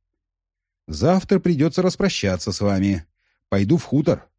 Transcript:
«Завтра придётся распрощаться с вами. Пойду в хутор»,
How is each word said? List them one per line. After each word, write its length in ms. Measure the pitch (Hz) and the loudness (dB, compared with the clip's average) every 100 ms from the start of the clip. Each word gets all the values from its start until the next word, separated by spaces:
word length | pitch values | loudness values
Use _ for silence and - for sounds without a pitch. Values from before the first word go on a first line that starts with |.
| _ _ _ _ _ _ _ _ - | _ _ _ _ _ _ _ _ -12
«Завтра 520 | 78 135 185 - 196 | -2 2 2 2 0
придётся 420 | 180 147 156 - | 2 2 0 0
распрощаться 680 | 180 - 196 - 98 92 - | -2 0 -2 -2 -2 -2 -4
с 80 | - | -2
вами. 460 | 101 95 98 92 - _ _ _ - | -2 0 0 -2 -6 _ _ _ -4
Пойду 300 | 101 101 165 | -2 2 0
в 60 | |
хутор», 460 | - 139 156 123 - | 0 0 0 -2 -4